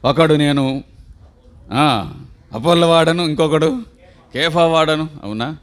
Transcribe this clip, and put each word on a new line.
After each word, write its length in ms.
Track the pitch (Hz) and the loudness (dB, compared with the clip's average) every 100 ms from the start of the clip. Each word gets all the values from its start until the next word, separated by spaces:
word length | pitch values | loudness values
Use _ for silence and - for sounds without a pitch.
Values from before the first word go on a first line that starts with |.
| 127 | 0
ఒకడు 280 | 143 160 | 2 4
నేను, 500 | 151 147 143 135 135 - - - - - _ - - - | 4 2 0 -2 -4 -12 -20 -20 -20 -20 _ -20 -20 -6
ఆ, 420 | 123 147 113 85 - - - _ | 0 2 0 -4 -14 -20 -20 _
అపోల్ల 320 | - 143 170 170 | -4 0 2 4
వాడను, 380 | 165 160 170 | 4 2 0
ఇంకొకడు 600 | 165 147 160 156 156 185 226 - - - _ | -2 -2 0 0 0 -2 -10 -20 -20 -20 _
కేఫా 320 | 123 165 170 165 | -4 -2 2 2
వాడను, 440 | 160 156 156 156 147 | 2 0 -2 -4 -10
అవునా? 340 | 101 107 123 156 | -10 -8 -8 -10